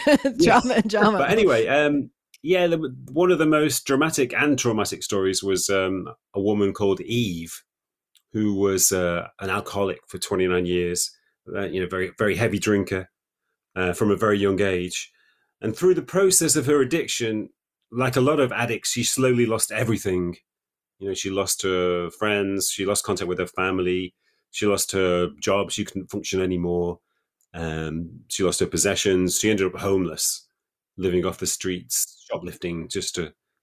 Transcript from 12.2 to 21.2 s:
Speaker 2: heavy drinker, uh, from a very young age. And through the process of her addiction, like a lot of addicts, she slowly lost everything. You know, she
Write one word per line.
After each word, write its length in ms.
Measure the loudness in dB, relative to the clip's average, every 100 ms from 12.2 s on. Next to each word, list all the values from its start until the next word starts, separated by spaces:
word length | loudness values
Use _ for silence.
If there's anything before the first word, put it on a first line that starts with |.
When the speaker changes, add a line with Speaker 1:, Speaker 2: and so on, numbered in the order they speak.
| 0 2
Speaker 2:
heavy 220 | 0 0
drinker, 500 | 2 2 2 -4 -8 _ _ _ _ _ _ -4
uh, 160 | -2
from 180 | 0 0
a 60 | 2
very 220 | 2 2
young 220 | 2 2
age. 520 | 2 0 -2 -8 -12 _ _ _ _ _
And 160 | -8 0
through 180 | 2
the 80 | 2
process 540 | 0 2 4 4 2 -2
of 100 | 2
her 140 | 2
addiction, 680 | 2 0 -2 -4 -4 -4 -6 _ _ _ _
like 260 | -4 -2 2
a 40 |
lot 200 | 2 4
of 100 | 0
addicts, 420 | 0 -4 -4 -4
she 120 | -2
slowly 420 | -2 0 2 4 2
lost 240 | 2 -2
everything. 680 | -2 0 0 0 -2 -2 -6 _ _ _ _ _ _
You 100 | -8
know, 60 |
she 160 | -6